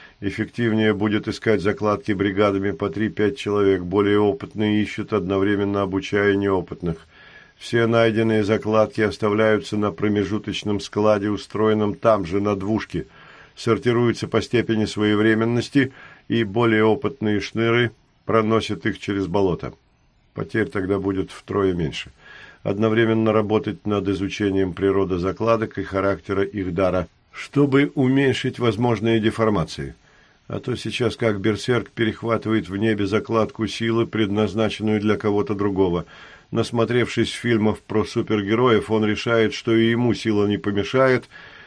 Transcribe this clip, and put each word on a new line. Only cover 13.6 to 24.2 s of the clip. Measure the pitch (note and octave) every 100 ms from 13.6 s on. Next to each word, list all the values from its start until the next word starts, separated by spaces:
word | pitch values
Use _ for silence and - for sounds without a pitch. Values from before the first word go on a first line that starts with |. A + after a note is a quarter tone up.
| A#2+ G2+ B2 A#2+ A#2+ A2 A2
по | A2+
степени | - A#2 A2+ A2
своевременности, | G#2 G#2+ G#2 G#2 A2 G#2+ A2+ A#2+ A2+ C#3+ B2+ - - - -
и | A#2
более | G#2+ G#2+ A#2 A2
опытные | A2 G#2 G#2 - G#2+ G#2
шныры – | G2 A2+ A#2 A#2+ A#2 - _ _
проносит | - A2+ G#2+ A2+ G#2 F#2+ -
их | -
через | - G2+ F2+
болото. | G2+ F#2+ D#2 - - _ _ _ _ _
Потерь | G#2+ - A2 G2
тогда | G#2 F#2 G2+
будет | F#2+ F#2+ F2+
втрое | - - G2+ F#2+
меньше. | F2 D2+ - - - - - - -
Одновременно | G2 G2+ A2 A2 A2+ A2+ A2
работать | A2 G#2 G#2+ G#2+ E2+ G#2
над | G2+ F#2+
изучением | F#2